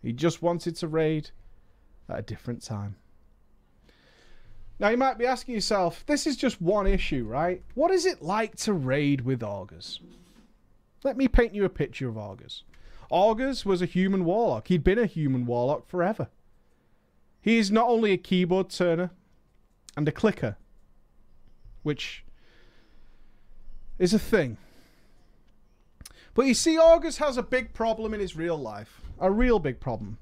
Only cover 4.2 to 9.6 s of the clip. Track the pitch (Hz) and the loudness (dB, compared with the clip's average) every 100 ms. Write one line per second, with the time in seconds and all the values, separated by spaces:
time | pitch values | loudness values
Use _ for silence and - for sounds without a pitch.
4.2 | - - - - - - 208 240 262 220 | -20 -20 -20 -18 -16 0 2 4 2 2
5.2 | 240 254 - 233 - 208 175 170 - 294 | 0 0 -2 -4 0 2 2 -2 -2 0
6.2 | 320 262 262 - 170 208 196 196 - 143 | 0 0 0 0 0 2 4 2 0 -4
7.2 | 110 120 170 180 - 233 330 381 349 - | -4 -2 -2 -4 -8 0 2 2 0 -4
8.2 | 151 208 226 - - 190 131 139 143 139 | -4 -2 -2 -4 -2 0 0 0 2 0
9.2 | 123 131 107 101 | -2 -4 -4 -8